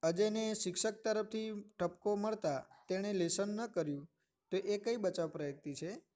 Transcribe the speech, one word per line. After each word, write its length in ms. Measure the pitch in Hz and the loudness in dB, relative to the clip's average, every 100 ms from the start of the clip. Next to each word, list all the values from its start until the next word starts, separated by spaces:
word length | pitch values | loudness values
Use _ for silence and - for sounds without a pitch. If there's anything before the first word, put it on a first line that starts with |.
અજયને 520 | 165 170 214 214 220 | 2 4 2 2 0
શિક્ષક 480 | 214 185 180 220 214 | 0 0 2 0 2
તરફથી 720 | 226 214 214 220 220 208 202 _ | 0 0 0 -4 -4 -6 -12 _
ઠપકો 380 | 175 175 214 208 | -4 0 0 2
મળતા 500 | 208 214 - 135 - - - | 0 0 0 -2 -6 -20 -4
તેણે 240 | 185 202 | -2 0
લેસન 360 | 202 170 165 202 | 0 2 2 2
ન 180 | 208 233 | -2 -2
કર્યું, 440 | 208 156 143 143 _ _ _ _ | -2 -2 -4 -8 _ _ _ _
તો 60 | 190 | -2
એ 220 | 196 202 | 0 -2
કઈ 180 | 208 233 | 0 0
બચાવ 320 | 202 180 165 | 0 0 -4
પ્રવૃત્તિ 460 | 156 147 139 151 | -4 -6 -6 -8
છે? 220 | 139 160 247 _ | -6 -6 -10 _